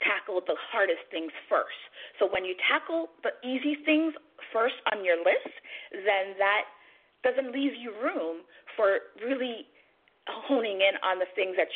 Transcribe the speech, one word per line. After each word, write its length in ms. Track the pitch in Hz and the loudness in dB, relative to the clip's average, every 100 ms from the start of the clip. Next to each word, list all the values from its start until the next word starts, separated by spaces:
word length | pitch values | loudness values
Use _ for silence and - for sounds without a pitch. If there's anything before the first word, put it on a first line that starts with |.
tackle 380 | - 202 - 185 180 | -2 -2 -2 -2 -2
the 100 | 160 - | -4 -4
hardest 320 | 233 196 165 - | 0 2 0 -6
things 200 | 170 160 - - | -8 -8 -10 0
first. 300 | 156 - - - - - - | 0 0 -6 -16 -18 -12 0
So 80 | 190 | 0
when 160 | 190 | 2
you 120 | 185 180 - | -4 -2 2
tackle 420 | 285 302 330 330 _ | 0 0 -4 -4 _
the 120 | - - 247 | -6 -6 -4
easy 340 | 262 294 294 | -2 -2 0
things 300 | - 311 320 - - - - | 2 4 2 -4 -12 -20 -6
first 260 | 226 240 254 - | 0 0 0 -2
on 120 | 214 | 0
your 140 | 185 170 | 2 4
list, 340 | 175 466 - - - - - | 4 2 0 -14 -16 -16 -12
then 440 | - 196 196 196 196 | -4 0 2 0 2
that 300 | 196 208 - - - _ _ _ | 2 2 0 -10 -20 _ _ _
doesn't 320 | 254 254 262 262 | 0 0 -2 0
leave 180 | 277 240 | 0 -2
you 200 | 240 208 | -8 -4
room 400 | 277 359 165 165 - - - - | -2 -2 -4 -6 -12 -20 -10 2
for 240 | 202 196 - - | 4 4 -2 -8
really 440 | 226 269 247 226 - _ _ _ _ _ - | -4 -2 -2 -6 -14 _ _ _ _ _ -14
honing 560 | - - 269 226 190 | -8 0 0 2 4
in 160 | 196 190 | 4 4
on 160 | - 185 | 0 0
the 80 | 185 - | 0 -2
things 200 | 185 185 | 0 0
that 140 | - | 0